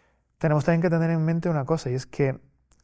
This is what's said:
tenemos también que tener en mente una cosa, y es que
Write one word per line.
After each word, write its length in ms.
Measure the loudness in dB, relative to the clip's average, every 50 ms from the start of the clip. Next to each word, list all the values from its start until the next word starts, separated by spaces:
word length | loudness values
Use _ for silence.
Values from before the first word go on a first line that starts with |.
| _ _ _ _ _ _ _ -4
tenemos 260 | 0 0 0 2 2
también 160 | 2 2 2
que 80 | 2 2
tener 220 | 2 2 0 0
en 120 | 0 0 0
mente 260 | 0 0 0 0 -2
una 160 | -2 -2 0
cosa, 240 | -2 -2 -2 -2 -4
y 40 | -4
es 120 | -6 -6
que 340 | -6 -4 -2 0 0 -2 -4 -10 _ _ _ _ _ _ _